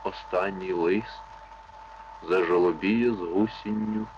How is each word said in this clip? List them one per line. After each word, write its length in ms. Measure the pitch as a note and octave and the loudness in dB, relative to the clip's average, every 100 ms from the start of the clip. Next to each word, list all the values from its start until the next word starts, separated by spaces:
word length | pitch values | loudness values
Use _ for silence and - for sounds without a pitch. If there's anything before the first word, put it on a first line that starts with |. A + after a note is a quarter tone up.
останній 680 | G2 - - F2+ G2 F#2+ F#2 | -6 -8 -2 0 0 -4 -2
лист, 480 | F2 E2+ G2+ A2+ - - - - - - - - - - - E2 | 2 2 2 0 -12 -16 -20 -20 -20 -20 -20 -20 -18 -18 -14 0
зажолобіє 840 | F#2 E2+ F2 F2+ D#2+ F#2+ A2+ A#2+ | 2 4 4 4 4 2 4 2
з 60 | G#2+ | 0
гусінню 880 | F2 F#2 A2 - G#2 G#2+ G#2+ G#2+ G#2 | 0 0 0 -2 -4 -2 -2 -4 -6